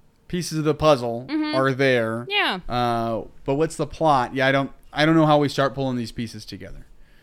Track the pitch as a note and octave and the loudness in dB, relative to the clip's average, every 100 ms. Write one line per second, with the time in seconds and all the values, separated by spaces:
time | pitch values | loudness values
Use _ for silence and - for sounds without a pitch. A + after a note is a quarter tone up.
0 | _ _ - F3+ E3 D#3 D3+ D3 D#3 C3+ | _ _ -8 -8 -4 -2 -2 2 4 4
1 | A#2+ A#2 C3 D4+ D4+ D4+ C3+ B2+ C3+ B2 | 2 -6 -4 -4 0 2 2 2 2 2
2 | A2+ A2+ B2 G4+ E4 F#3+ - B2 A#2+ A#2 | 0 -4 -4 -2 -2 -2 -4 -2 0 0
3 | A#2 A2 - - - C#3 D#3+ - D3 - | -2 -4 -8 -8 -4 0 -2 -2 -8 0
4 | D#3+ C3+ A#2+ C3 C3 C#3 C3+ - - C#3 | 2 2 0 0 2 2 -2 -8 -8 0
5 | D3+ E3 D#3 D3+ C#3+ - C#3 B2+ C3+ B2 | 4 6 6 4 2 0 -2 -2 -4 -4
6 | A2 - A2 G#2+ - F#2+ F#2 - - - | -6 -8 -10 -12 -16 -16 -14 -16 -18 -20
7 | - - | -20 -20